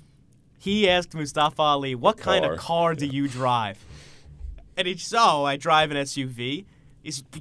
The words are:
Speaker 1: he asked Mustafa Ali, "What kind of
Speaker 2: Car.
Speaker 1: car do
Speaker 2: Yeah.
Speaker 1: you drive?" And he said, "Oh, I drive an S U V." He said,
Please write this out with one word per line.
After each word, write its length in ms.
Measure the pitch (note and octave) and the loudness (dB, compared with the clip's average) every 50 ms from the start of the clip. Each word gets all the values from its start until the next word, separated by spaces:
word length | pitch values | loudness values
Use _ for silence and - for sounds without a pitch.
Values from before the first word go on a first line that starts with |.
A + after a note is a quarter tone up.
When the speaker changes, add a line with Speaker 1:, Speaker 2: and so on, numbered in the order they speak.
| - _ _ _ _ _ _ _ _ _ _ _ | -20 _ _ _ _ _ _ _ _ _ _ _
Speaker 1:
he 300 | - G3 G3+ G#3+ G#3 F3+ | -4 -2 0 2 4 4
asked 240 | F3+ F3+ F3 - - | 4 2 0 -2 -6
Mustafa 480 | D#3+ D3+ C3+ - D3+ D3 D3+ - - | -8 -8 -4 0 0 0 0 2 2
Ali, 320 | D#3 D3 C#3+ C#3+ C#3 C3+ C3 | 2 2 2 2 0 -4 -4
"What 220 | A#2+ B2 G3 A3 - | 0 2 0 0 0
kind 260 | - G3 F#3+ G3 D#3 | 0 0 0 2 2
of 140 | C#3+ E2 - | 0 -2 -4
Speaker 2:
Car. 0 | |
Speaker 1:
car 380 | - - E3+ E3+ E3+ E3 E3 | -4 -2 0 0 2 0 0
do 100 | C3+ D3 | -2 -4
Speaker 2:
Yeah. 60 | C#3+ C3 | -4 -2
Speaker 1:
you 140 | C#3 C#3+ C#3 | -2 -2 -2
drive?" 500 | A#2+ B2+ C3 B2+ B2 A#2+ A2 G2+ G2 - - - - - - - - - - - - - - - - - - - - | -2 -2 0 0 0 0 0 -4 -6 -10 -16 -20 -20 -20 -20 -20 -20 -20 -20 -20 -18 -14 -14 -14 -14 -16 -18 -10 -6
And 120 | F3+ F#3 F3+ | -4 -4 -4
he 100 | F#3+ F3 | -4 -6
said, 220 | - - G#3+ A#3 | -8 -2 2 4
"Oh, 220 | A#3 G3 D#3+ D3 C#3+ | 6 6 6 4 2
I 120 | C#3+ C#3 | 0 -2
drive 360 | C#3+ C#3 E3 D#3+ D#3 D#3 D3 | -2 0 4 4 4 4 2
an 60 | D3+ C#3+ | 0 -2
S 200 | C#3 C3+ - C#3 | -4 -4 -4 -6
U 100 | C3+ C3 | -6 -6
V." 380 | B2 A#2 A#2+ B2+ C#3 F3 G3+ - _ _ - - - - - | -8 -8 -6 -6 -6 -8 -10 -14 _ _ -20 -20 -20 -18 -14
He 80 | D3+ | -12
said, 140 | D3 C3+ - - - D#3 | -12 -12 -12 -14 -16 -8